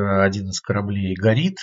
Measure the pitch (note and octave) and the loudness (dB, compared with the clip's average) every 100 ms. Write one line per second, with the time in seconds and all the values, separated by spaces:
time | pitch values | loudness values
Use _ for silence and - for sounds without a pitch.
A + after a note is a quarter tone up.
0 | G2+ G2 G2 G2+ F#2+ F2+ - G2+ G2+ G2+ | 2 2 2 0 -6 -8 -4 -4 -2 -4
1 | F#2 F#2 A2 A2+ F#3 F#3+ | -4 0 2 4 0 -4